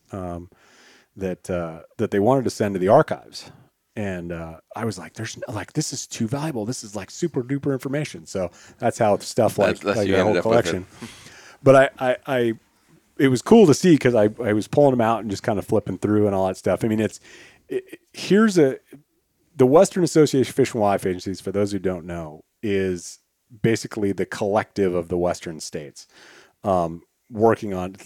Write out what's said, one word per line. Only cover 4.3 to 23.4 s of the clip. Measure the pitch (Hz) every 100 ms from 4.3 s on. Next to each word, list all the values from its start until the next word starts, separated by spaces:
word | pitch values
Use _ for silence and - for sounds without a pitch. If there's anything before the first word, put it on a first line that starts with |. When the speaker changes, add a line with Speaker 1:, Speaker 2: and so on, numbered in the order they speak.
Speaker 1:
uh, | 85 82 80 _ -
I | 113
was | 95
like, | 82
"There's | - 113 -
no, | -
like, | 107 95
this | - -
is | 135 -
too | - 110
valuable. | 139 156 127 104
This | 127
is, | 110 101
like, | 92
super | - 170 143
duper | 120 139 139
information." | 135 139 143 143 87 80
So | 98 90 - - _
that's | 117 -
how | 110 95
stuff | - - 107 101
like, | 98 -
Speaker 2:
That's, |
that's | 98 104
Speaker 1:
like | 98
Speaker 2:
you |
Speaker 1:
that | 95 101
Speaker 2:
ended | 87
Speaker 1:
whole | 110
Speaker 2:
up | 117 87
with |
it. | 90
Speaker 1:
collection. | 92 - 117 - - - - -
But | 135 135 135 -
I, | 127
I, | 127 -
I, | 127 120 110 _ _ _ _ _ -
it | 139
was | 123
cool | - 226 185
to | 127
see | 180 147
'cause | 127 120
I, | 104 107
I | 117
was | 107 -
pulling | - 143
them | 127
out | 113 113
and | 107
just | 98
kinda | - 101
flipping | - 107 - 92
through | 104 107 104
and | 98
all | 95
that | 95
stuff. | 104 90
I | 117
mean, | 110
it's, | 104 - - - - _ _
it, | 127 - - _
here's | - - 196 220 180
a, | 135 117 _ 143 _ _ _ _ _ -
the | 127
Western | 156 190 196
Association | 170 165 147 139 120
of | -
Fish | 127
and | 117
Wildlife | 101 98 98
Agencies, | 90 98 92
for | 98
those | 95 101
who | 98
don't | 90 92 85
know, | 85 80 76 _ _
is | 107 98 95 90 - - _ _